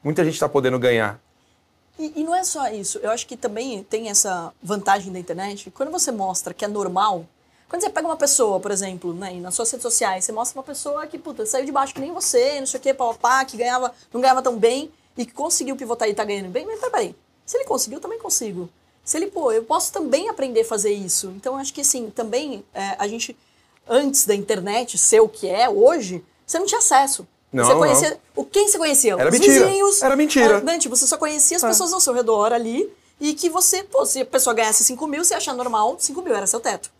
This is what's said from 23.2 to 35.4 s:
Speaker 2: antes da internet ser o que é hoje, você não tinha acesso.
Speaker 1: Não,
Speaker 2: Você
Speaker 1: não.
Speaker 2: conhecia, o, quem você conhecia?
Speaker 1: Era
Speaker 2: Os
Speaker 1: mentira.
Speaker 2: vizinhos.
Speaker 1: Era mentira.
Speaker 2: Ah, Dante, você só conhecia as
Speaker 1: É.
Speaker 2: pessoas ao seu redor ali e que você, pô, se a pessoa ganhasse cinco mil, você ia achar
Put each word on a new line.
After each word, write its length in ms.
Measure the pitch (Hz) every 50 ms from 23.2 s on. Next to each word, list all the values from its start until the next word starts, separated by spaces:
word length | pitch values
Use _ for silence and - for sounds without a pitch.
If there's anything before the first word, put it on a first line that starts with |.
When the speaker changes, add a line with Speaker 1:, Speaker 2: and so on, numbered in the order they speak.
| - - 240 _ _ _ _ _ _ _ _ _ _ -
Speaker 2:
antes 380 | 226 254 294 277 277 - -
da 80 | 208 208
internet 600 | 202 190 - 220 190 180 202 208 233 254 240 -
ser 240 | 190 - - - 220
o 60 | 220
que 220 | 214 - - - -
é 180 | 175 202 240
hoje, 560 | 262 - - 220 262 339 330 226 180 185 170 - _ _ _ _
você 140 | - - 330
não 80 | 381
tinha 100 | - 415
acesso. 500 | 466 453 - 285 262 277 269 - - - _ _ _ _ _
Speaker 1:
Não, 140 | - 131 120
Speaker 2:
Você 60 | 120 135
Speaker 1:
não. 60 | 156
Speaker 2:
conhecia, 400 | 165 139 127 - - - - - _ _ _
o, 100 | - 277
quem 220 | - - 392 415 403
você 80 | -
conhecia? 360 | - 330 311 285 - - 226 190
Speaker 1:
Era 140 | 180 131 156
Speaker 2:
Os 100 | 170 262
Speaker 1:
mentira. 260 | 370 403 - - 381
Speaker 2:
vizinhos. 380 | 381 381 392 403 403 403 - -
Speaker 1:
Era 120 | 262 277
mentira. 420 | 269 302 302 - 269 240 220 208
Speaker 2:
Ah, 20 | 202
Dante, 280 | 202 294 339 339 269
você 200 | 262 240 233 -
só 100 | - 330
conhecia 400 | - 320 302 302 302 - - 330
as 60 | - -
Speaker 1:
É. 40 |
Speaker 2:
pessoas 240 | 226 220 - 370 339
ao 80 | 359 370
seu 140 | - 269 247
redor 400 | 247 247 220 220 208 202 226 240
ali 400 | 240 233 226 233 269 427 440 - _ _ _ _ _
e 140 | 285 302 302
que 160 | 302 - 349
você, 320 | 320 370 359 - - 370
pô, 240 | 403 - - 539 -
se 160 | - - 262
a 40 | 262
pessoa 280 | - - 262 262 262 226
ganhasse 300 | 220 226 214 220 - -
cinco 240 | - 254 240 302
mil, 160 | 311 277 294 339
você 80 | - -
ia 40 |
achar 160 | 427